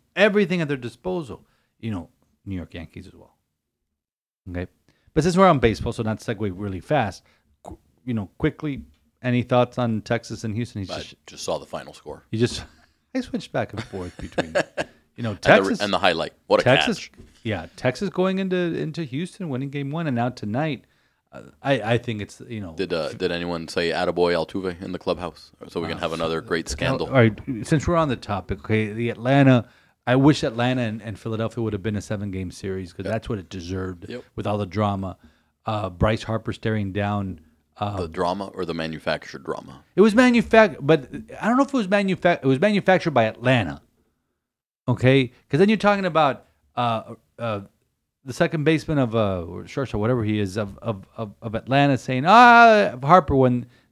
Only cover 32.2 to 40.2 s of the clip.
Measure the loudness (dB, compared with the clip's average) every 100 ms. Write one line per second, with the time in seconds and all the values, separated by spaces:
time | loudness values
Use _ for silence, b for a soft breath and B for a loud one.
32.2 | -6 -6 -8 -8 -8 -8 -8 -10 -6 -6
33.2 | -6 -8 -8 -12 -8 -6 -8 -10 -12 -14
34.2 | -14 -8 -4 -2 -2 0 0 0 -6 -10
35.2 | b b b _ -6 -4 -4 0 0 0
36.2 | -2 -6 -6 -6 -4 -4 -4 -2 -2 -2
37.2 | -4 -8 _ _ _ -8 -6 -6 -6 -4
38.2 | -2 -2 -6 -8 -6 -4 -6 -6 -4 -4
39.2 | -6 -14 -10 -10 -10 -20 _ 4 6 8